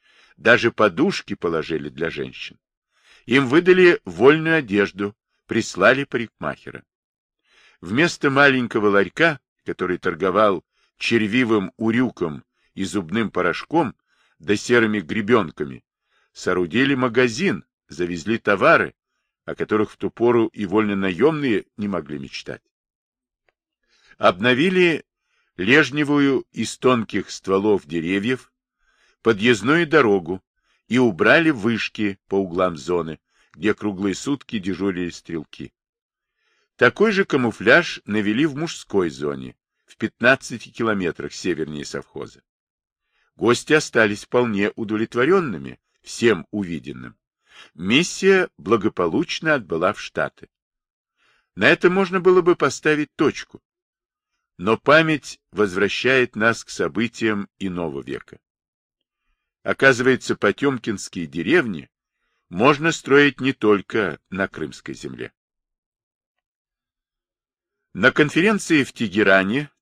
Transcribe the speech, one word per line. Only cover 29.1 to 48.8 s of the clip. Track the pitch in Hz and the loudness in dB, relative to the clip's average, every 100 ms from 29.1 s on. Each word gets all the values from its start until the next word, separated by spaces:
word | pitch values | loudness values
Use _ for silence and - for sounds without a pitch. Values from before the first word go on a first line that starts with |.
| _ | _
подъездную | 113 110 113 117 110 160 170 | 0 2 2 2 2 0 2
дорогу | 156 120 101 80 92 - _ _ _ - | 2 4 2 -2 -10 -14 _ _ _ -4
и | 117 | 0
убрали | 123 82 104 147 160 | 2 2 4 4 4
вышки | 135 101 110 - - 104 92 _ | 0 -2 -4 -6 -6 -6 -6 _
по | 98 | -4
углам | 95 85 90 85 | -2 -2 -2 -2
зоны, | 76 90 80 76 _ _ _ | -4 -4 -4 -10 _ _ _
где | - 92 | -6 -4
круглые | 104 104 95 101 | -2 -4 -4 -4
сутки | 90 - 139 - 117 | -4 -6 -8 -8 -8
дежурили | 92 87 98 90 90 | -6 -4 -4 -4 -6
стрелки. | - - 82 71 - 65 _ _ _ _ _ _ _ _ _ _ - | -10 -12 -12 -12 -16 -18 _ _ _ _ _ _ _ _ _ _ 2
Такой | 123 - 220 | 2 4 2
же | 196 | 2
камуфляж | 196 147 120 - 95 147 165 - | 0 0 0 0 4 4 4 -6
навели | - 104 101 107 160 | -6 -4 -2 0 -2
в | 139 | -4
мужской | 165 - - 101 87 | -10 -12 -6 -2 -2
зоне, | 65 71 69 64 - _ _ | -4 -8 -8 -12 -20 _ _
в | _ - | _ -10
пятнадцати | 110 - 120 131 - 113 - | -10 0 2 2 -2 -16 -14
километрах | - 113 104 87 - 73 | -6 -4 -2 -4 -6 -10
севернее | - 92 80 76 76 | -8 -6 -4 -6 -10
совхоза. | 69 71 67 - 62 - _ _ _ _ _ _ _ _ _ _ | -12 -12 -12 -14 -16 -18 _ _ _ _ _ _ _ _ _ _
Гости | 107 120 - | 0 2 2
остались | 156 - 123 107 104 | 0 2 2 2 0
вполне | - 123 123 101 104 - | -2 0 0 0 -2 -2
удовлетворёнными | 107 107 113 117 131 190 160 85 67 62 _ _ | -4 -4 -2 -2 2 2 0 -6 -12 -18 _ _
всем | - - 117 95 - | -18 -2 0 0 -4
увиденным. | 104 92 82 64 62 62 - _ _ _ - - | -8 -6 -8 -10 -16 -18 -20 _ _ _ -20 -20
Миссия | - 92 123 180 - 190 190 180 - | -12 -2 0 0 0 2 2 0 -6
благополучно | 95 113 | 0 0